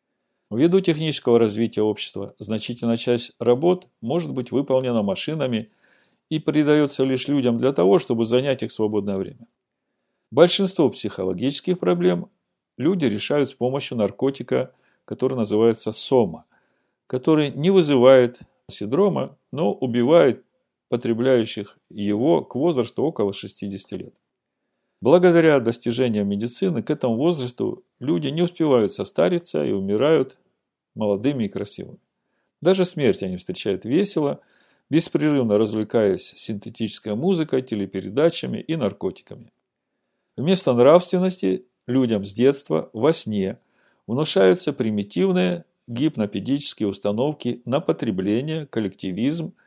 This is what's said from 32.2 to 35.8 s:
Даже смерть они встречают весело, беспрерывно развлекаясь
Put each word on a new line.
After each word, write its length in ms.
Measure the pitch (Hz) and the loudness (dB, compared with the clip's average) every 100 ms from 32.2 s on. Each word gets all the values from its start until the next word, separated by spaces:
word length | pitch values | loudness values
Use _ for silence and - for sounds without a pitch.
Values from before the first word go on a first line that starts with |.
| _ _ _ _ | _ _ _ _
Даже 220 | 160 190 | 0 2
смерть 380 | 180 - 131 95 | 0 0 0 0
они 140 | 95 90 | -4 -8
встречают 480 | - 92 107 95 | -10 -8 -6 -6
весело, 560 | 107 147 202 - 143 147 _ _ _ _ - | -2 -2 -2 -2 -2 -4 _ _ _ _ -2
беспрерывно 720 | 151 165 - 151 143 117 104 | -2 0 0 0 2 2 2
развлекаясь 720 | 110 107 | 2 -2